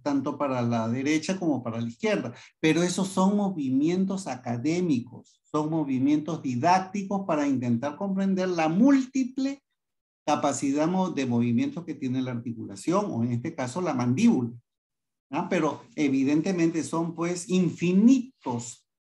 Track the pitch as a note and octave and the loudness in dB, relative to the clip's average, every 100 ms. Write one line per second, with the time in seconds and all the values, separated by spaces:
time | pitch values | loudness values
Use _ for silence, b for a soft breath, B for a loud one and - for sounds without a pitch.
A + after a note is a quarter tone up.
0 | D3 C#3 C#3+ C3 C#3+ B2+ A#2 A#2 A2+ B2+ | -2 -2 -2 -2 -2 0 0 0 0 -2
1 | C3+ D#3 D#3 F#3+ E3+ B2+ A#2 A2+ A#2 - | 0 -2 0 -2 0 -2 -4 -6 -6 -4
2 | G#3+ G3+ A#2+ B B - D#3 D#3+ F3+ - | -2 -2 -4 B B -2 2 2 2 0
3 | F#3+ - F#3+ G#3 G3+ F3+ C3+ C3 D3+ F#3 | -2 2 2 4 0 -2 0 2 2 2
4 | F#3+ G3 - B2 A#2+ A#2+ C#3+ F3 F3+ B2 | 0 -2 -6 -8 -6 -4 -2 0 0 0
5 | - - - _ _ D3+ D#3 D#3+ C#3 C3 | -2 -16 -20 _ _ -2 0 -2 0 0
6 | C#3 D3+ D3+ D#3+ C#3 A#2+ D#3+ F#3 F#3+ G3+ | 2 2 0 -6 -4 0 4 2 2 -6
7 | F#3+ G3 G3 D#3 C#3+ B2+ B2 A#2 C#3+ D3 | -4 -4 -2 0 0 0 0 0 -2 -6
8 | G3 F#3+ G3 F#3 F#3 E3+ D#3+ F3 C4+ C4+ | -4 -2 0 0 0 0 0 4 6 6
9 | C4 C4 B3+ - C4+ C#4 _ _ _ _ | 2 -2 -4 -2 -4 -6 _ _ _ _
10 | _ _ - D3 D3 C3 C#3 C#3+ D#3+ F#3 | _ _ -2 0 0 0 -2 0 0 2
11 | F#3 C#3+ B2+ A#2+ A#2+ A#2 C#3 D#3 E3 D3 | 0 -2 0 0 2 2 0 -4 -10 -8
12 | C3 C3 B2+ A#2 A#2+ A2+ G#2 G2 - F#3+ | -4 -4 -4 -6 -8 -10 -10 -8 -2 0
13 | G#3 A2+ A#2+ A#2+ D#3+ - B2 F3+ F3 C3 | 0 -2 -2 -2 -4 -6 -6 -4 -4 -2
14 | B2 C3 A#3 C#3+ A#2+ - _ _ _ _ | 0 4 4 4 -2 -8 _ _ _ _
15 | _ _ - C#3+ F#3 F#3 D3+ - - - | _ _ -10 -6 -2 0 0 -2 -10 -2
16 | C#3+ C3+ C3+ D3+ F3 F3+ E3 D#3+ B2+ D#3+ | 0 2 2 2 2 2 2 0 -4 -2
17 | E3+ - E3+ F3 - F#3 E3+ - F3 F#3+ | -4 -2 -4 -4 0 2 2 0 2 6
18 | A#3 C4+ - _ - A#2+ - - _ _ | 8 6 2 _ -6 -6 -6 -14 _ _